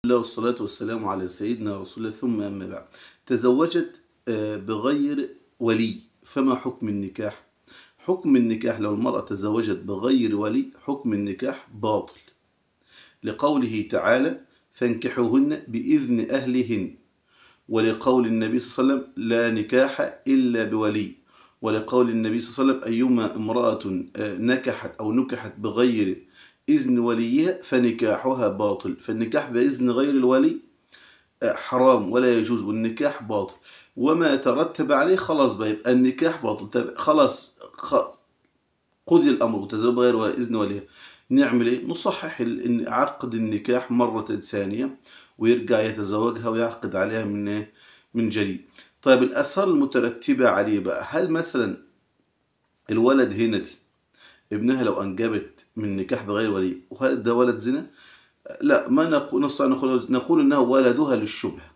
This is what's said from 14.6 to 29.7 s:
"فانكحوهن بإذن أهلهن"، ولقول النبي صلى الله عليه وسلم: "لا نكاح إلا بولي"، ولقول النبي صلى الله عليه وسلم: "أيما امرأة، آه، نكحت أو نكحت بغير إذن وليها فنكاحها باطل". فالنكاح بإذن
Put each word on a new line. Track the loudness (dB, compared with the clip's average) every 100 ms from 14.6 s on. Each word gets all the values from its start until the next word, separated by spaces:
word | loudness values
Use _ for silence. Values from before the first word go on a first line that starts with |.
| _
"فانكحوهن | -4 -2 -2 -4 -2 2 4 2 -2 -6
بإذن | -6 2 2 2 0 0
أهلهن"، | -2 0 -2 0 -2 -4 -10 _ _ _ _ _ _ -4
ولقول | 0 2 2 2 2 2
النبي | 0 0 -2
صلى | -4 0
الله | 0
عليه | 0
وسلم: | -4 -8 -2
"لا | 0 2
نكاح | -2 0 2 2 0 -6 -6 0
إلا | 2 4 0
بولي"، | -2 0 0 -2 -6 -10 _ _ _ _
ولقول | -2 -2 0 2 2
النبي | 0 -2 -4
صلى | -6 -2
الله | 0
عليه | 0
وسلم: | -4
"أيما | -2 2 0 0 -4
امرأة، | -4 0 0 -2 -4 -6 -8 -8
آه، | -8 -4
نكحت | 0 0 -2 -6 -10 -8
أو | -2
نكحت | -2 -2 -6 -10 -8
بغير | -4 2 2 2 -2 -4 -12 _ -20 _ 0
إذن | 0 2 2
وليها | 2 0 0 2 0 -2
فنكاحها | -2 2 2 2 0 0 0 0 0
باطل". | 0 -2 -2 -6 -8
فالنكاح | -6 -4 -2 -2 -2
بإذن | 0 0